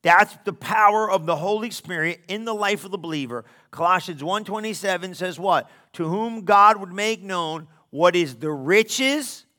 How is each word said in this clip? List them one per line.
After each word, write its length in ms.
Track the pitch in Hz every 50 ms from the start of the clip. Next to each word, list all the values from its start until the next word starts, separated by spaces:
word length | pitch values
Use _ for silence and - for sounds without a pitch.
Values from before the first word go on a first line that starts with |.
| _
That's 340 | 170 170 180 208 202 - - _
the 80 | 202 175
power 580 | - - - 214 214 214 208 208 214 220 208
of 160 | 190 190 160
the 100 | 160 170
Holy 360 | 143 160 190 214 214 214 240 -
Spirit 480 | - - 156 180 165 156 165 175 - _ -
in 160 | 185 214 226
the 100 | 233 220
life 300 | 208 208 202 208 202 -
of 80 | 190 185
the 60 | 190
believer. 460 | 160 165 156 151 139 120 120 120 110 _ _ _ _ _ -
Colossians 500 | - 165 175 185 180 - - 175 139 139
one 220 | 160 190 214 214
twenty-seven 720 | 208 202 214 214 220 208 - - 202 185 175 175 190 180
says 240 | - 180 180 170 151
what? 300 | 175 196 175 147 120 - - _ _ _ _
"To 140 | - 165 160
whom 360 | 170 202 220 233 226 226 196
God 340 | 170 208 202 202 208 220 208
would 140 | 196 185 180
make 300 | 196 208 214 226 196 180
known 440 | 196 190 180 170 156 156 160 156 - _ _ _ _
what 240 | - 139 170 180 170
is 220 | 175 170 143 127
the 160 | 110 135 156 151
riches." 920 | 139 131 143 185 208 220 - - - 262 269 277 302 277 233 - - _ _ _